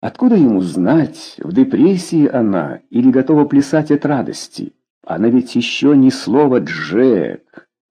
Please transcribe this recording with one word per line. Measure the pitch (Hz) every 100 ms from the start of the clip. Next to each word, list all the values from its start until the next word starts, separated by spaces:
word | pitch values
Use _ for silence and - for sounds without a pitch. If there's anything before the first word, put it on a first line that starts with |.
Откуда | - - 254
ему | 220 139 101
знать, | 90 82 90 160 147 - - -
в | 76
депрессии | 92 131 135 156 190 180 165 147
она | 131 110 92 76 - _
или | 113 127
готова | 131 131 156
плясать | 147 143 139 156 151
от | 147
радости? | 147 143 - - - - - _ _ _ -
Она | 82 113
ведь | 123 123
еще | 123 117 - 135
ни | 147 131
слова | 127 - 120 147 127
«Джек». | - - - 92 131 107 67 - _ - _ _ _